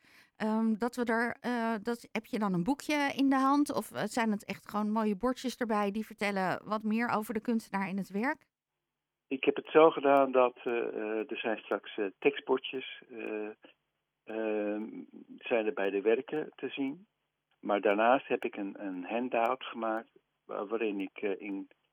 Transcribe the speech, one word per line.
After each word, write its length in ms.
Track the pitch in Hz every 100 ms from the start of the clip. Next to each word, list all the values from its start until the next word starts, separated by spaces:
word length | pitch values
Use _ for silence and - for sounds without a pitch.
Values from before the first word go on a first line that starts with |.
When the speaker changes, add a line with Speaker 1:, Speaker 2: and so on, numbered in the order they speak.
| _ - _ -
Speaker 1:
ehm, 380 | 214 220 220 214
dat 180 | 240 247
we 80 | 233
er, 320 | 226 233 -
eh, 320 | 233 247 226 226
dat, 240 | 208 240 -
heb 140 | - -
je 140 | 226
dan 140 | 208
een 100 | 180
boekje 480 | 175 285 - 302 277 -
in 140 | 277
de 60 | 269
hand? 380 | 269 285 294
Of, 180 | - 220
eh, 120 | 123
zijn 280 | 196 - 226
het 140 | 208 -
echt 240 | 190 -
gewoon 220 | 208 208
mooie 240 | 220 214 196
bordjes 420 | 247 254 254 -
erbij 340 | 220 208 202
die 140 | 208 214
vertellen 560 | - 202 196 185 139 -
wat 180 | 214
meer 260 | 214 226 240
over 240 | 208 214
de 80 | 214
kunstenaar 460 | 214 226 - 196 185
en 100 | 196
het 120 | 180
werk? 360 | 196 254 311 _ _ _ _ _ _ _ _ _
Speaker 2:
Ik 160 | 135
heb 120 | - -
het 120 | -
zo 200 | 156 160
gedaan 400 | 156 139 139 131
dat, 240 | 127 123 -
eh, 140 | 131 117 113
eh, 440 | 110 107 110 107
er 60 | 107
zijn 200 | 120 107
straks, 400 | - 101 - -
eh, 80 | 98 -
tekstbordjes, 800 | 143 143 - 131 - 135 - - -
eh, 400 | 117 110 107 107 110 - _ _ _ _ _
ehm, 600 | - 110 110 107 104 107 110 90 - - - -
zijn 280 | - 117 107
er 80 |
bij 160 | 107 98
de 120 | 98
werken 500 | 101 113 - 151 - -
te 140 | 131
zien. 380 | - 135 165 208 _ _ _ _ _
Maar 220 | 104 101
daarnaast 460 | 107 101 113 135 -
heb 160 | 123
ik 120 | 117 110
een, 200 | 98 - 101
een 180 | 90 87
handout 580 | 113 123 120 117 131
gemaakt 460 | - 120 113 110 117 _ _ _ -
wa-, 200 | 104 101
waarin 340 | 110 113 98
ik, 180 | 95 -
eh, 240 | 104 95
in, 260 | 104 98 95 - _